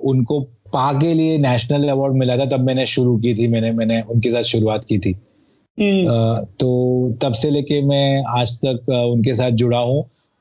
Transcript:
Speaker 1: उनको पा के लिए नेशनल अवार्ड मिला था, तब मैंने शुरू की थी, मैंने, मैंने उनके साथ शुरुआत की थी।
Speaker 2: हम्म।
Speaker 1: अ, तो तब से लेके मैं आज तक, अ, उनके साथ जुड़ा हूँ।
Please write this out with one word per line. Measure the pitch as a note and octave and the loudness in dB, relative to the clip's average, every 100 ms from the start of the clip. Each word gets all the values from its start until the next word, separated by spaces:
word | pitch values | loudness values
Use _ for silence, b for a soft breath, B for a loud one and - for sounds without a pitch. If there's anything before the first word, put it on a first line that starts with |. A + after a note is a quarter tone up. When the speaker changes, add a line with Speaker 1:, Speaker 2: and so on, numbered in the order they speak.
Speaker 1:
उनको | C3+ C3 A#2+ D3+ | 0 0 0 -2
पा | C3 - - C#3 C#3 | -4 -12 -6 -2 0
के | C#3 E3 | 2 2
लिए | D#3+ D#3+ D#3+ | 2 2 2
नेशनल | C3+ B2 A#2+ C#3+ C#3+ | 2 0 0 0 0
अवार्ड | C3+ C3+ | 0 0
मिला | C3 B2+ B2 | 0 0 0
था, | |
तब | B2 C3 | 0 0
मैंने | B2+ C3 C3 | 0 0 -2
शुरू | - B2 A2 | 0 2 2
की | A#2+ | 0
थी, | A2 A#2 | 0 0
मैंने, | A#2 A2+ | 0 0
मैंने | A2+ A2+ A2+ | 0 0 -2
उनके | A2+ A#2 A#2+ | 0 0 0
साथ | A#2+ | 0
शुरुआत | C#3+ A2+ A2 G#2+ | 0 0 0 -2
की | - G#2+ | -2 -2
थी। | F#2 F#2 _ b b b b - | -2 -6 _ b b b b -2
Speaker 2:
हम्म। | G3+ F#3+ E3+ | 0 2 2
Speaker 1:
अ, | A#2 A2+ A#2 | 2 0 -2
तो | - - B2+ B2 B2+ B2+ B2+ A2+ | -6 -4 -2 0 0 0 -2 -2
तब | C#3 | -4
से | A2 D3+ | -2 -2
लेके | C#3+ C#3+ D3 | -2 0 0
मैं | C#3 C#3 C#3 C#3 | 2 2 2 0
आज | B2 B2 A#2 A#2+ | -2 -2 -2 -2
तक, | C3+ C3 - | -4 -4 -2
अ, | B2 A#2+ | -2 0
उनके | A#2+ A#2 | 0 0
साथ | A#2+ B2 | 0 0
जुड़ा | A2+ B2 A#2+ | 0 0 0
हूँ। | A#2+ C#3 - b b - | 0 -2 -4 b b -6